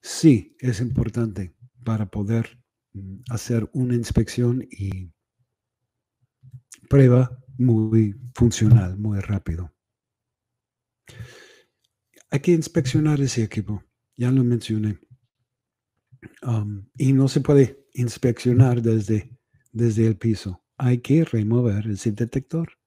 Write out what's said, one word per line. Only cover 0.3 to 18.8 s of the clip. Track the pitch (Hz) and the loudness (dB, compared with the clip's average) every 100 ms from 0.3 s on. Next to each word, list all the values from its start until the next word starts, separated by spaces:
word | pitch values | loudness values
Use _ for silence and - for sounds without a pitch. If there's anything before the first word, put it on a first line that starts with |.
| 117 - _ | 4 0 _
es | 123 101 | -6 -4
importante | 117 - 113 117 113 98 92 _ - _ | -4 -2 -4 -4 -6 -6 -12 _ -20 _
para | - 110 101 | -6 -6 -6
poder, | 104 101 113 110 _ _ _ _ | -6 -4 -2 -4 _ _ _ _
mm, | 98 95 98 123 | -18 -16 -16 -10
hacer | 117 - 117 107 | -10 -4 -4 -4
una | - 127 | -4 -2
inspección | 120 117 - 113 - 123 127 - | -2 -2 -2 -2 0 0 -2 -6
y | - 101 95 90 _ _ _ _ _ _ _ _ _ _ _ _ _ 131 - _ - _ | -10 -8 -8 -12 _ _ _ _ _ _ _ _ _ _ _ _ _ -20 -20 _ -20 _
prueba | 139 131 123 127 - - 127 | 6 6 6 2 -4 -20 -2
muy | 123 113 110 113 107 101 - | 2 2 2 2 2 -2 -16
funcional, | - 120 - 110 117 90 95 | 2 2 4 6 6 4 -6
muy | 107 101 | -4 -4
rápido. | 98 98 - 82 87 _ _ _ _ _ _ _ _ _ _ _ _ _ _ - - - - _ _ _ _ _ _ _ _ | -4 -6 -6 -10 -10 _ _ _ _ _ _ _ _ _ _ _ _ _ _ -20 -20 -20 -20 _ _ _ _ _ _ _ _
Hay | 139 | -4
que | - | 2
inspeccionar | 165 156 - 131 156 151 147 | 0 0 -4 -2 0 0 0
ese | 135 - | -2 -2
equipo, | 107 - 95 101 _ _ _ - | -4 -4 -6 -10 _ _ _ -6
ya | 120 | 0
lo | 131 | 2
mencioné. | 120 120 - 110 107 101 _ - _ _ _ _ _ _ _ _ _ _ - _ | 2 0 -2 -4 -2 -6 _ -20 _ _ _ _ _ _ _ _ _ _ -20 _
Um, | 131 113 104 101 98 - | -4 -4 -4 -10 -14 -4
y | 131 | 2
no | 135 135 | 2 2
se | 151 | 0
puede | 135 143 127 - _ | 4 4 4 0 _
inspeccionar | - 123 - 127 117 123 123 127 120 | -6 -6 -2 -2 0 0 4 4 4